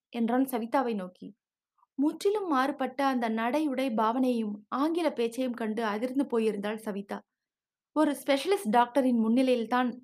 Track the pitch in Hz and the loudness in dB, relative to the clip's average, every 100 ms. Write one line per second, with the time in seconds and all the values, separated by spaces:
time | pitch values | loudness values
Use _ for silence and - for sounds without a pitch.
0 | _ 233 226 247 262 247 226 285 247 214 | _ -4 0 2 0 -2 0 0 0 -2
1 | 185 - 185 - _ _ _ _ _ - | -6 -12 -20 -20 _ _ _ _ _ -2
2 | 285 320 403 415 381 269 269 285 262 262 | -2 0 0 0 0 0 0 -2 -4 -2
3 | 277 254 233 220 226 277 311 254 269 220 | 0 0 0 0 0 0 0 -2 -2 0
4 | 220 247 254 240 214 208 - 247 302 339 | 0 2 2 0 -2 -6 -8 -2 0 0
5 | 320 - 233 233 262 240 220 214 226 208 | -2 0 -2 -2 -4 -4 -4 -2 -2 -2
6 | 247 262 269 233 220 202 202 220 220 196 | -2 -2 -2 0 0 0 -4 -6 -6 -8
7 | 202 202 - _ _ _ _ _ _ 294 | -8 -10 -12 _ _ _ _ _ _ 2
8 | 311 269 - 277 320 403 214 240 240 254 | 2 2 0 0 2 0 4 4 4 4
9 | 254 240 220 233 262 240 226 247 254 - | 4 4 4 4 4 2 0 0 0 -4